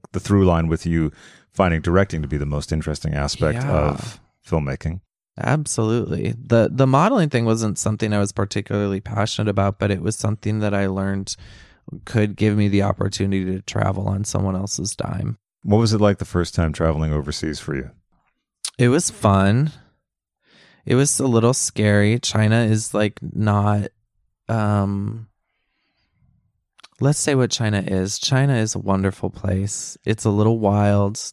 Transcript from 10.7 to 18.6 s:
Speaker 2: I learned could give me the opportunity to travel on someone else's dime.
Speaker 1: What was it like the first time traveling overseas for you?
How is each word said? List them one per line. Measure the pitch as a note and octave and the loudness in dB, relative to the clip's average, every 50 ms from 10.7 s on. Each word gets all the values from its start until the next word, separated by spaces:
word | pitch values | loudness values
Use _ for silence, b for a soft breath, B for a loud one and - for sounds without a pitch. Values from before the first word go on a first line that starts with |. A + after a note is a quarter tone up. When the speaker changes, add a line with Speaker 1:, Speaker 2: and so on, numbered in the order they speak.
| G2+ | 0
Speaker 2:
I | G2 G2 | 0 0
learned | F#2+ F#2+ G2 F#2+ G2 G2 G2 G2 - - b b b b b b b b b b b - - - | -2 -2 -2 -2 -2 -4 -4 -6 -8 -10 b b b b b b b b b b b -16 -16 -8
could | - - A2 G#2+ G#2 G2 | -2 0 2 2 0 0
give | - G#2+ G#2+ G#2 | 0 0 2 4
me | G#2 G#2 G2+ | 4 2 2
the | G2 G2+ | 2 2
opportunity | G2 G2+ G2 - G2 G2 - - G2+ G2 G2 F#2+ F#2 | 2 2 0 -2 -2 -4 -2 -2 -2 0 0 -2 -2
to | F#2 F#2+ F#2 | -2 -4 -6
travel | - - - G#2+ G#2 G2 F#2+ G2 G2 G2+ | -6 -6 -4 -2 0 0 -2 -2 -2 -2
on | G2 G2 G#2 | -2 -2 -2
someone | - - G2 F#2+ F#2+ F#2 | -2 -2 -2 0 0 -2
else's | F#2+ G2 G2+ - - F#2+ G2+ - | -2 -4 -6 -6 -6 -6 -6 -6
dime. | - - - - - G#2 G#2+ A#2 - _ _ _ _ | -6 -6 -6 -6 -6 -6 -6 -8 -8 _ _ _ _
Speaker 1:
What | - F#2 G#2 A2 | 0 2 4 4
was | A#2 G#2 | 4 4
it | A2 G2+ | 2 4
like | G#2+ G#2 G2 - | 4 2 2 0
the | - | -4
first | - - F2 E2 - - | -4 -2 -2 -2 -2 0
time | - E2 D#2 | 0 0 0
traveling | D2+ - E2 D#2+ D2+ D#2 D#2 D#2 | 0 0 0 0 0 0 0 -2
overseas | D2+ D2+ C#2 D2+ D2+ - - D#2 D2 - | -2 -2 -2 -4 -6 -6 -6 -6 -6 -6
for | - - C#2+ | -8 -8 -6
you? | C2+ C2 - - _ _ _ _ _ _ _ _ _ _ _ _ _ | -6 -8 -10 -14 _ _ _ _ _ _ _ _ _ _ _ _ _